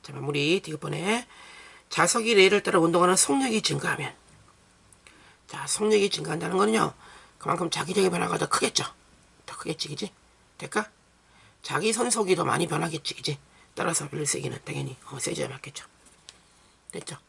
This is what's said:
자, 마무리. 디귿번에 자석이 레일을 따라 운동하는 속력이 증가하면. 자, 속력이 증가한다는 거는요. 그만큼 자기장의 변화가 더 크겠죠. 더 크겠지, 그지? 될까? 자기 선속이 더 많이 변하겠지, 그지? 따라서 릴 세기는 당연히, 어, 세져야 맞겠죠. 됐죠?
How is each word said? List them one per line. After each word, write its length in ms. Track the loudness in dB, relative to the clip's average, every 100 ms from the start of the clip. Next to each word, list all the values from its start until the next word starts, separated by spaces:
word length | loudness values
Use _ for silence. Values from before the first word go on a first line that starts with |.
자, 120 | -14
마무리. 460 | -8 -4 -2 0 0
디귿번에 640 | -2 -10 -8 -4 -2 -2 -4 -20 -20 -20 -20 -20 _
자석이 440 | 2 2 2 4
레일을 300 | 8 8 6
따라 160 | 4 4
운동하는 360 | 4 6 6
속력이 460 | 4 4 2 2 0
증가하면. 500 | 0 -2 -2 -4 -6 -10 -20 -20 _ _ _ _ _ _ -20 -20 -20 _ -16
자, 200 | -12 -6
속력이 420 | 0 4 4 4
증가한다는 480 | 0 -4 -4 -2 2
거는요. 340 | 4 4 0 -4 -20 -20 -20 _
그만큼 320 | -4 -2 -2
자기장의 400 | -2 -2 2 2
변화가 300 | 2 -2 -2
더 100 | 0
크겠죠. 360 | 0 2 0 -4 -12 _ _ _ _
더 100 | -18
크겠지, 340 | -10 -8 -6 -6
그지? 220 | -6 -10 _ _ _ _ -16
될까? 320 | -6 -6 -6 _ _ _ _ _ -20 _
자기 320 | -4 0 0
선속이 420 | 2 0 0 2
더 80 | 2
많이 220 | 2 0
변하겠지, 480 | 0 -2 -2 -6 -8
그지? 240 | -6 -6 -6 _ _ _
따라서 320 | -4 -2 -2 -4
릴 140 | -4
세기는 320 | -4 -4 -6 -8
당연히, 320 | -8 -8 -8 -10 -14
어, 80 | -8
세져야 280 | -6 -4 -6
맞겠죠. 380 | -8 -14 -16 -20 _ -20 _ -20 -20 _ _ _ _ -16
됐죠? 260 | -14 -14 -16